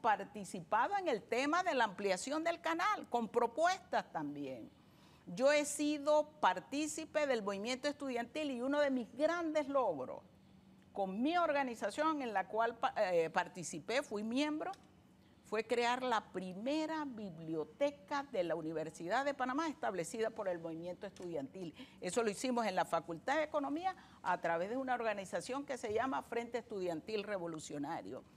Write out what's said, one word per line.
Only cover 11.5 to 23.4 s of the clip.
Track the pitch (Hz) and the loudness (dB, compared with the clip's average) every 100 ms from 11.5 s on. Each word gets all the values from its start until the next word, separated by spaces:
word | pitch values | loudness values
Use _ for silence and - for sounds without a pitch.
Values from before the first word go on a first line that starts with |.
| 285 262 220 208 294 311 302 | 2 0 -2 -4 0 0 2
en | 247 | 0
la | 196 185 | 0 0
cual | 214 233 233 | 2 0 0
pa-, | - - 190 | -2 2 4
eh, | 175 160 | 4 4
participé, | 180 165 185 165 160 - 247 | 2 0 -4 -8 -6 -2 -2
fui | 294 208 | 0 -4
miembro, | 220 254 302 302 349 392 - - - - - - - | 0 2 2 0 -4 -8 -16 -20 -20 -20 -20 -20 -4
fue | 214 220 | -2 2
crear | 240 240 247 | 2 4 2
la | 254 214 - | 2 2 0
primera | 185 185 180 240 311 311 311 285 | -6 -6 -4 0 0 0 -2 -4
biblioteca | 226 202 160 160 156 147 - 285 285 - 285 - | -6 -8 -8 -4 -4 -4 0 0 0 -4 -4 -2
de | 202 | -2
la | 170 165 | 0 0
Universidad | 156 160 160 - 170 240 | -2 -4 -4 -6 0 0
de | 285 | 0
Panamá | 277 254 269 320 | 0 -2 0 -2
establecida | - 233 185 160 226 220 | -2 -2 -2 -4 -2 -2
por | - 196 | 0 -2
el | 175 | -2
movimiento | 165 160 175 175 202 | -4 -6 -8 -8 -10
estudiantil. | 190 180 151 135 190 170 - 262 - | -10 -6 -4 -6 -8 -10 -10 -16 -8
Eso | 180 233 | -2 0
lo | 226 | 0
hicimos | 185 262 240 220 | 0 0 2 2
en | 185 | 2
la | 160 | 2
Facultad | 165 165 165 - | 0 0 -6 0
de | 302 | 0